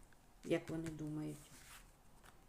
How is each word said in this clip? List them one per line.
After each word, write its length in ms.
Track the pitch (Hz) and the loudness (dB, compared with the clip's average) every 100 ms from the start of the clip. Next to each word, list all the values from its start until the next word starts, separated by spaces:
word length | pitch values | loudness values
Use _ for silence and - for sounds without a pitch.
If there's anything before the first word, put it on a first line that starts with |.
| - - - - | -12 -18 -18 -8
як 260 | - 165 - | 6 6 8
вони 180 | 160 160 | 2 2
думають. 600 | 151 151 151 151 147 - - - - - - - - - - | 2 2 2 2 -2 -8 -14 -12 -12 -14 -16 -18 -16 -16 -16